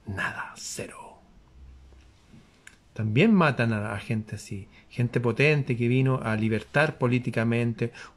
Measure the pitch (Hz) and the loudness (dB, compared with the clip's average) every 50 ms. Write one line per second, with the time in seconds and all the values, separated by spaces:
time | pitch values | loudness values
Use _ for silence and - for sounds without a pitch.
0 | - - 98 92 - - - - - - - - - - - - 98 - - - | -12 -10 -8 -6 -6 -6 -6 -8 -12 -12 -12 -14 -14 -12 -10 -10 -10 -12 -12 -18
1 | - - - - - - - - - - - - - - - - - - - - | -20 -20 -20 -20 -20 -20 -20 -20 -20 -20 -20 -20 -20 -20 -20 -20 -20 -20 -20 -20
2 | - - - _ _ _ - - - _ _ _ - - - _ _ _ - - | -20 -20 -20 _ _ _ -20 -20 -20 _ _ _ -20 -20 -20 _ _ _ -8 -4
3 | 107 110 107 135 196 233 214 185 165 147 127 - 117 113 110 104 104 110 104 101 | -2 0 4 4 6 6 6 6 6 4 4 2 0 0 0 -2 -4 -4 -6 -6
4 | - - 113 110 107 - 110 101 - - 104 95 95 - - - - - - - | -6 -4 -4 -4 -4 -6 -10 -12 -12 -12 -12 -12 -14 -16 -20 -20 -20 -12 -4 -2
5 | 120 120 - 120 117 120 110 - 139 156 151 147 131 - 123 113 117 117 127 131 | -2 0 0 0 0 0 2 4 4 4 4 2 0 -2 -2 0 2 2 4 4
6 | 131 131 131 127 - 113 110 107 110 110 110 107 - - - 143 151 151 135 - | 4 2 0 0 -2 -2 -2 0 0 0 0 -2 -2 -2 0 2 2 2 0 0
7 | 131 120 123 123 123 120 110 113 113 117 117 117 120 120 113 - 120 117 - - | 0 2 2 0 0 -2 -2 0 0 0 0 0 0 0 -2 -2 -4 -6 -6 -10
8 | - - - | -20 -18 -12